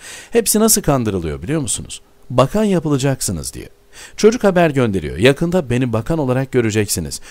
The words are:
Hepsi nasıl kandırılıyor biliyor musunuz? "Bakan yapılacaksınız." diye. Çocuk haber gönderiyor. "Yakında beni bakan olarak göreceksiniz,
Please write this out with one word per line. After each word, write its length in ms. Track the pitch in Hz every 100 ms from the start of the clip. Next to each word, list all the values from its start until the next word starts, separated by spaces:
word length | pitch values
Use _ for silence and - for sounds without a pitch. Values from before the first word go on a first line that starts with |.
| - - -
Hepsi 300 | 233 - 208
nasıl 220 | 220 208
kandırılıyor 600 | 160 135 107 95 80 71
biliyor 180 | 92 160
musunuz? 420 | 120 - - - _ _ -
"Bakan 340 | 123 135 208
yapılacaksınız." 920 | 214 180 156 139 139 131 - 82 67
diye. 140 | - - - _ - - -
Çocuk 280 | 214 240
haber 260 | 202 180 165
gönderiyor. 460 | 139 117 95 73 67
"Yakında 540 | 123 139 170 180 123
beni 220 | 123 127
bakan 260 | 113 113 165
olarak 340 | 131 127 135
göreceksiniz, 680 | 127 113 107 101 98 76 - -